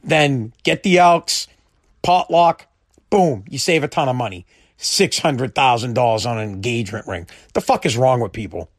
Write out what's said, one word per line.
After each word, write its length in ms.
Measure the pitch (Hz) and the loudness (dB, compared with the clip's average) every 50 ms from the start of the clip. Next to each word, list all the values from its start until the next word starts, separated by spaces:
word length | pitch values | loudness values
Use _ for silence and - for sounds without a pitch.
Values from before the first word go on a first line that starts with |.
Then 500 | - - 160 156 147 143 139 127 110 113 _ _ _ | -2 0 2 2 2 2 0 -2 -4 -8 _ _ _
get 180 | 160 160 160 | -2 -2 -2
the 160 | - 202 180 175 | 0 2 4 6
Elks, 480 | 175 175 170 170 - - - - - _ _ _ _ _ _ _ _ _ _ _ | 6 6 4 4 0 -4 -6 -6 -8 _ _ _ _ _ _ _ _ _ _ _
potluck, 640 | - - 180 180 175 - 170 170 175 165 165 - - _ _ _ _ _ _ _ _ _ | 0 0 2 0 0 2 2 4 4 4 2 -2 -10 _ _ _ _ _ _ _ _ _
boom, 360 | - 208 185 165 127 101 98 - | 2 2 2 2 0 -4 -8 -12
you 80 | - | -10
save 280 | 135 - - 170 156 143 | -6 -2 0 0 0 0
a 40 | 147 | -2
ton 200 | - 170 151 131 | -2 -2 -2 -2
of 80 | 123 | -2
money. 280 | 127 120 104 95 87 - _ _ _ _ _ _ _ | -4 -4 -6 -8 -12 -18 _ _ _ _ _ _ _
Six 400 | - - - - 196 - - - | -8 -6 0 0 0 0 0 -2
hundred 360 | - 165 143 117 131 123 - | -2 -2 0 0 -4 -4 -2
thousand 380 | - 139 127 123 117 107 127 | 2 2 2 2 2 -2 -2
dollars 340 | 113 123 123 117 113 110 101 | 0 0 2 2 0 0 -2
on 120 | 120 117 113 | -4 -4 -4
an 100 | 107 107 | -6 -8
engagement 580 | 98 95 98 123 117 117 113 95 107 107 - | -8 -8 -6 -4 -4 -4 -6 -6 -8 -10 -10
ring. 220 | - 98 85 82 - - - _ _ | -10 -10 -10 -12 -16 -20 -20 _ _
The 80 | _ - | _ -4
fuck 260 | - - 254 - - | 0 0 -2 0 0
is 100 | 156 110 | -4 0
wrong 240 | 117 131 131 131 123 | 2 2 2 2 2
with 120 | 117 95 | -2 -4
people? 360 | - 113 107 98 90 87 80 _ _ | -6 -10 -12 -10 -10 -12 -14 _ _